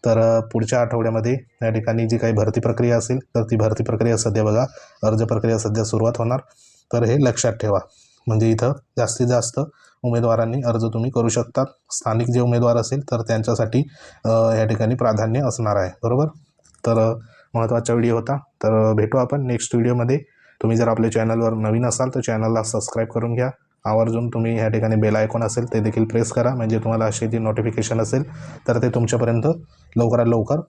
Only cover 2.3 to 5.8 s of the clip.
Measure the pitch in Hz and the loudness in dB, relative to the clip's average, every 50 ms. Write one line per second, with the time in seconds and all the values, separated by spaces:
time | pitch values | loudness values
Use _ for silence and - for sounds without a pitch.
2.3 | 113 107 101 104 107 117 110 120 117 - 120 120 120 117 113 - 127 135 - _ | 2 2 0 0 0 0 0 0 0 2 2 2 2 2 0 0 -4 -4 -4 _
3.3 | _ 120 113 110 117 110 107 110 107 - 110 - 110 110 113 117 117 110 - 117 | _ -2 -2 0 0 2 2 2 0 0 -2 -2 0 0 2 2 2 2 0 0
4.3 | 101 113 107 107 104 110 131 131 - - - - - _ - 107 107 110 117 104 | 0 2 2 2 2 2 0 -2 -4 -14 -20 -20 -14 _ -2 0 2 2 0 0
5.3 | 117 110 104 113 113 113 110 110 107 113 | 0 0 0 0 0 0 0 -2 -2 -2